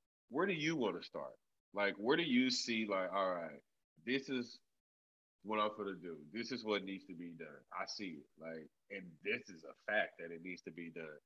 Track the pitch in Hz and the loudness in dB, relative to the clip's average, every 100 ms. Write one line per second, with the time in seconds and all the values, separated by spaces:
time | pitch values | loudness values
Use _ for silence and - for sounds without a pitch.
0 | _ _ _ 131 196 170 151 160 110 85 | _ _ _ 2 2 4 2 4 2 2
1 | - 82 65 - _ _ _ 101 101 95 | -4 -6 -6 -8 _ _ _ 2 2 4
2 | 110 160 170 123 127 123 - 113 107 95 | 4 4 6 6 6 4 2 2 2 2
3 | 92 95 95 90 80 73 - _ _ _ | 2 2 2 2 -2 -8 -16 _ _ _
4 | 113 135 135 127 120 - _ _ _ _ | -2 0 0 -2 -2 -8 _ _ _ _
5 | _ _ _ _ 98 107 107 107 98 90 | _ _ _ _ 0 2 2 2 -4 -4
6 | 87 78 76 101 113 123 110 104 95 98 | -6 -10 -8 -6 -4 -2 2 2 2 -6
7 | - 85 87 80 78 71 - 90 95 - | -8 -10 -8 -8 -12 -14 -8 -6 -4 -4
8 | 98 76 - - 80 82 78 _ _ 101 | -6 -8 -12 -12 -10 -8 -10 _ _ -10
9 | 90 78 101 120 110 85 78 - - 107 | -10 -8 -2 -2 -4 -14 -14 -10 0 2
10 | 92 - 85 82 90 87 - 82 85 82 | 2 -2 -8 -8 -8 -8 -8 -10 -8 -8
11 | 80 76 | -8 -10